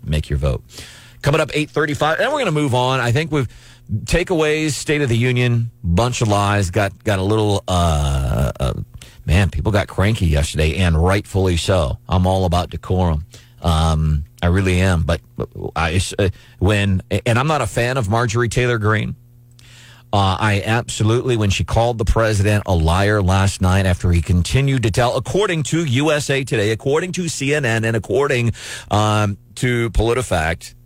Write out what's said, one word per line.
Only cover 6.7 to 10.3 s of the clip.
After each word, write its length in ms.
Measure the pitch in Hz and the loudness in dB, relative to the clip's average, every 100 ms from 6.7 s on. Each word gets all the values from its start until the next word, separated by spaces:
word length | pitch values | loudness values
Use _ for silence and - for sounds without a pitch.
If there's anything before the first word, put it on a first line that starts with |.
Got, 320 | 95 98 - | 0 -2 -4
got 160 | - 98 | -4 -2
a 60 | |
little, 400 | 95 110 107 98 - | 0 0 2 0 0
uh, 840 | 92 87 76 71 69 65 57 65 - | 0 2 2 0 -2 -2 0 -2 -2
uh, 140 | 65 - - - - - - | -4 -4 -10 -14 -20 -14 0
man, 240 | 76 135 | 2 2
people 220 | - - | 0 -2
got 160 | 101 - | 0 -2
cranky 380 | - 95 113 | 0 0 2
yesterday, 500 | 87 | 2